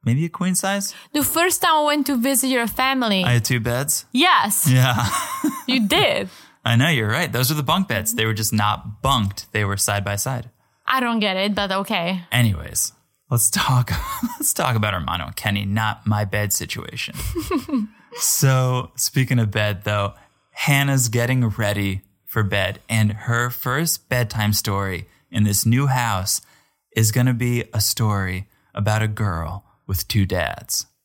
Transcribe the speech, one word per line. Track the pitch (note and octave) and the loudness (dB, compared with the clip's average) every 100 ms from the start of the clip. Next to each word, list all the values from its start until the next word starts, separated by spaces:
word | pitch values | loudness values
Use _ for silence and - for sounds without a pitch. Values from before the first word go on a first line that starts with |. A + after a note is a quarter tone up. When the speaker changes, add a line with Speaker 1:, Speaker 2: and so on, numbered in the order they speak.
Speaker 1:
maybe | - C3 | 2 0
a | E3 | 0
queen | - F3+ | -2 -2
size. | F3+ F#3+ G3+ G3 - - | 0 0 -2 -4 -10 -6
Speaker 2:
The | D4 | -2
first | C#4+ D#4+ F4 E4+ | 0 2 2 2
time | F4+ | 4
I | D#4+ | 4
went | D4+ D4 C#4 | 4 2 2
to | C4+ | 2
visit | B3 C4+ C4+ | 2 2 2
your | B3+ A#3 | 2 0
family. | - C4+ C4 A#3+ G3 | 0 0 2 2 2
Speaker 1:
I | F3+ | 4
had | A#2+ | 2
two | G#2+ B2+ | 2 0
beds? | A2+ A#2+ D3 - - | 0 -2 -2 -4 -2
Speaker 2:
Yes. | B3 F4 C#4+ G#3+ - D3 | 2 4 4 2 0 4
Speaker 1:
Yeah. | B2+ B2+ B2 A#2+ - - - | 6 6 4 0 -2 -6 -4
<laughs> | D4+ - - | -4 -4 -2
Speaker 2:
You | C4 G#3 | 0 2
did. | E4 G#4 - - - - _ | 4 2 0 -4 -12 -20 _
Speaker 1:
I | A#2 A#2 | 2 4
know, | D3 | 4
you're | D3 G#2+ | 2 2
right. | B2 E3+ | 0 0
Those | A#2 B2+ | 0 0
are | |
the | D3+ | 0
bunk | C3+ F3 G3 | 0 0 0
beds. | A2 G#2+ | -2 -2
They | A#2+ A2 | 0 0
were | |
just | G#2+ A2 | 0 0
not | G#2+ G#2 G#2+ - G#2+ | 2 2 0 -6 -4
bunked. | C3+ C3+ G2 G2 - | 0 2 0 -4 -6
They | G#2+ | -2
were | G2+ G2 | -2 -2
side | - G#2 | 0 -2
by | G2 G#2 | -2 -4
side. | - B2+ - _ _ _ - | -4 -6 -8 _ _ _ -4
Speaker 2:
I | C4 | -2
don't | A#3+ A3+ | 0 0
get | G#3 F#3+ | 0 0
it, | G3+ | -2
but | G#3 G3+ | -2 -2
okay. | F#3+ G3 G#3 E3+ F#3 F3 | -2 -2 -2 -2 -4 -2
Speaker 1:
Anyways, | B2 A#2 E2+ D2 - - _ _ _ _ | 0 0 0 -6 -6 -6 _ _ _ _
let's | A#2+ - | 0 0
talk, | - - B2+ A#2+ E2+ - | 0 2 2 2 -2 -4
<laughs> | - A#3+ - | -6 -8 -4
let's | - | -4
talk | - D3+ A2+ | -2 0 0
about | G#2 | 0
Armando | F#2 D2 F2 D#2 | -2 -4 -4 -6
and | F#2 | -4
Kenny, | G#2+ G2+ | -2 -2
not | G2 G#2 A2 A2 - | 0 0 0 -2 -2
my | G#2+ | 0
bed | G#2 G#2+ G#2 | 0 -2 -2
situation. | - - - - - - - - F4 D#4 | -4 -6 -8 -10 -10 -10 -6 -6 -6 -4
<laughs> | E4+ - C#4 G#3+ - _ - | -4 -2 -4 -4 -10 _ -4
So, | - - C3+ C3 B2+ B2+ B2 - | -2 2 4 4 2 0 -4 -4
speaking | - - B2+ B2 | -2 0 2 2
of | A2 | 2
bed, | G2+ G#2+ G2+ | 0 0 -2
though, | - G#2 G2+ - _ _ _ | -2 -2 -2 -6 _ _ _
Hannah's | - - C#3 C#3 C#3 A#2+ | -6 2 2 4 2 0
getting | A#2+ A#2+ B2+ A#2 | 0 0 2 2
ready | G#2 G#2 G2+ G2 F#2+ _ _ - | 0 -2 0 -2 -4 _ _ -8
for | - | -2
bed, | G2+ G2+ F#2+ - - | 0 0 -2 -4 -2
and | A2+ G#2+ | 2 2
her | G#2 - A#2 B2 | 0 -2 0 -2
first | B2 B2+ C3 E3 - _ | -4 -4 -2 -2 -4 _
bedtime | B2+ A2 - G#2 | -2 0 0 0
story | G2+ - G2 G2 F2+ - _ _ | 0 0 -2 -2 -6 -10 _ _
in | - | 0
this | G#2+ G2+ | 2 2
new | - A#2+ C#3 | 2 2 2
house | B2+ A#2 G2 F#2+ - - _ _ _ _ - | 0 0 -2 -2 -4 -6 _ _ _ _ 0
is | G#2+ | 2
gonna | A2+ B2+ | 2 2
be | A#2+ B2 A#2+ A#2+ | 2 0 -2 -2
a | - | -2
story | - - A2+ G2+ F#2+ F#2 G2 _ _ | -2 0 0 0 -2 -4 -8 _ _
about | - G#2 G#2+ | -4 0 0
a | A2 | 0
girl | G#2 G#2+ E2 D#2+ F#2+ - _ - | -2 -2 -2 -4 -8 -14 _ -6
with | F#2 - | -6 -2
two | G#2 F#2+ | 0 2
dads. | F2+ C#2+ - - - - _ | 0 -2 -4 -8 -8 -8 _